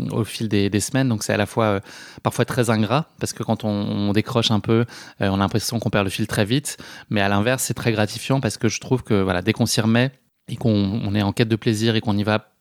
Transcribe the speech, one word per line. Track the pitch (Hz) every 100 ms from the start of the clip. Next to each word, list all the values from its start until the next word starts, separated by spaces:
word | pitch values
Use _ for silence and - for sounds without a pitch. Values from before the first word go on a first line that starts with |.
| 123
au | 104
fil | 110 - 113
des, | 104 101
des | 101
semaines, | - 131 135
donc | 107
c'est | -
à | 107
la | 101
fois, | -
euh, | 110 98 - - - -
parfois | 113 -
très | 120 - 113
ingrat | 110 107 135 160 _
parce | 113
que | -
quand | 117 110
on, | 107
on | 101 107 107 101
décroche | 104 - 120 113
un | 107
peu, | - 113 120 - - -
euh, | 98
on | 98
a |
l'impression | 98 113 - 120
qu'on | 110
perd | 107
le | 95
fil | - 110
très | -
vite, | 101 135 - - - - -
mais | 104
à | 98
l'inverse | 101 107 127
c'est | -
très | - 120
gratifiant | 107 107 - - 135
parce | 113 -
que | 113
je | -
trouve | - 127
que | - 104
voilà, | 95 90
dès | 101
qu'on | -
s'y | 117 -
remet | 110 117 131 - _ _ -
et | 117
qu'on, | 120 104 98 110
on | 101
est | 101
en | 101
quête | - 113
de | 113
plaisir | 123 107 113 110
et |
qu'on | 117 101
y |
va | 104 107 - _